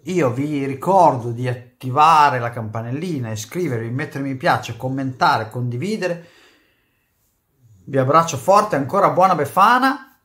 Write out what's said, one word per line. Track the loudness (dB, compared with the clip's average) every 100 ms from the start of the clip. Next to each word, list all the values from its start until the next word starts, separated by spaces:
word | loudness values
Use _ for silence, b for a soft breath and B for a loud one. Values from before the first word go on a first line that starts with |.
| -2
Io | 0 0
vi | 0 -4 -4 -4
ricordo | -4 2 4 4 2 -6
di | -6 -4
attivare | -6 -10 _ -4 4 6 6 4 2
la | -4
campanellina, | -6 -8 -8 -6 -6 -6 -6 -6
iscrivervi, | -8 -8 -6 -4 -4 -4
mettere | -6 -6 -6
mi | -6
piace, | -2 0 -2 -4 -8
commentare, | -6 -6 -6 0 0 2 -2
condividere. | -6 -6 -4 -4 -4 -4 -6 b b b b b b b b b _ _ _ _ _ _ _ -4
Vi | 0
abbraccio | 4 4 2 -4
forte, | 4 4 4 -2
ancora | -2 0 2
buona | 4 2 2
Befana. | 0 2 4 4 0 -2 -12 _